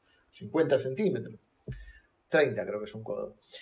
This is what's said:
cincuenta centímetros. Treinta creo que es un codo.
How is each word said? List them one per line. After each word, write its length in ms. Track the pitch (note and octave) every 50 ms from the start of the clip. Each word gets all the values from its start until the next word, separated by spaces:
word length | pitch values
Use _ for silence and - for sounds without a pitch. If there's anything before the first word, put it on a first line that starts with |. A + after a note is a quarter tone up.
| _ _ _ _ _ _
cincuenta 480 | _ - A#2+ G#2+ - D#3+ D#3+ C#3+ C#3 B2+
centímetros. 560 | - C3 C3+ C3+ G#3+ F#3 - - A2 - - - _ _ _ _ - - - - - - - - _ _ _ _ _ -
Treinta 360 | - D#3 D3 C3 G#2+ G#2+ F2
creo 140 | F#2+ G2+ G#2
que 60 | G#2+
es 100 | G#2 -
un 80 | A2 A2
codo. 320 | - G#2 G#2 G#2+ A2 - _ _ _ - -